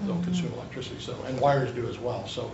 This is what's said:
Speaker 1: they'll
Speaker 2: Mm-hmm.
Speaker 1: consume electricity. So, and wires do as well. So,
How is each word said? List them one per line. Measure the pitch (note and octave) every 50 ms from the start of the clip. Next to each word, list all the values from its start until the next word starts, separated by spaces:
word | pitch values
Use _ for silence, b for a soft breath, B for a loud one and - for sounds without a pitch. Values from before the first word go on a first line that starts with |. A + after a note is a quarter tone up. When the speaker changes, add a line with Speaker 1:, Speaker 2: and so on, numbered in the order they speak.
| G2+
Speaker 1:
they'll | F#2+ F2
Speaker 2:
Mm-hmm. | F2 F2
Speaker 1:
consume | F2+ F2+ F2+ E2+ D#2 -
electricity. | - - - - B2+ B2 - - -
So, | - B2 B2 - -
and | C3 C3 B2
wires | C#3 C#3+ C#3 C#3 B2 A2+ A#2+
do | A#2+ A#2
as | - - G#2
well. | A#2 A#2+ G#2+ G2 G2
So, | - - A#2+ A2 A2